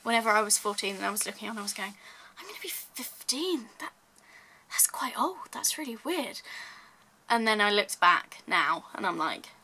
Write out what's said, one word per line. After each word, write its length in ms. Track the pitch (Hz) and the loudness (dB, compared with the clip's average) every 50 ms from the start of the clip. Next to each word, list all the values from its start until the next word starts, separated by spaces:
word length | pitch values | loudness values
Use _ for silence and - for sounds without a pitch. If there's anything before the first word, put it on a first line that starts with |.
| - | -2
whenever 260 | 226 233 226 220 226 | 0 2 2 4 4
I 120 | 208 214 | 4 4
was 160 | 214 208 - - | 4 4 2 2
fourteen 380 | - 208 208 - 214 196 196 | 2 0 -4 -2 -4 -4 -4
and 100 | 190 196 | -2 -2
I 60 | 196 | -2
was 140 | 202 214 - | -2 -2 -4
looking 240 | 196 208 - 214 208 | -4 -6 -8 -8 -8
on, 80 | 226 214 | -8 -6
I 60 | 202 | -6
was 100 | 208 - | -6 -6
going, 200 | - 190 202 202 - - - - - - - - - | -6 -6 -8 -10 -12 -20 -20 -20 -20 -20 -20 -18 -18
"I'm 60 | 349 | -16
gonna 120 | 403 427 - | -14 -14 -12
be 80 | - 349 | -10 -8
fifteen. 960 | - - - - - - 247 - - - - - 254 277 339 370 349 262 214 - - - | -8 -8 -10 -12 -12 -10 -10 -10 -10 -10 -6 -4 -4 -2 0 0 0 -2 -2 -6 -14 -12
That, 120 | 311 - - _ _ _ _ _ - - - - - - - - _ - | -12 -12 -12 _ _ _ _ _ -20 -20 -20 -20 -20 -20 -20 -20 _ -6
that's 180 | - - - - | 0 2 2 2
quite 320 | - - - 247 - - | 2 -2 -4 -2 0 0
old. 320 | 262 349 381 - - - | 0 0 0 -4 -12 -12
That's 260 | - - - - - - | -8 -2 -2 -2 -2 -2
really 200 | 311 254 226 214 - | -6 -8 -8 -8 -4
weird." 360 | 285 359 339 254 190 - - - - - - - - - - - - _ _ _ _ _ _ _ - | -4 -2 -2 -2 -4 -6 -12 -14 -14 -14 -14 -14 -14 -16 -20 -20 -20 _ _ _ _ _ _ _ 2
And 160 | 233 233 220 | 2 4 4
then 140 | 220 214 208 | 4 4 4
I 120 | 208 208 | 4 4
looked 280 | 202 208 190 - - - | 4 4 2 2 2 4
back 380 | 180 175 170 - - - - - - - | 6 8 8 6 4 -2 -14 -14 -6 0
now 380 | 185 170 147 143 165 165 - - - | 2 2 4 4 2 -2 -4 -10 -8
and 100 | - - | -4 -2
I'm 120 | 185 175 160 | -2 -2 0
like, 320 | 156 151 - - - - - - | -2 -4 -4 -6 -10 -16 -20 -20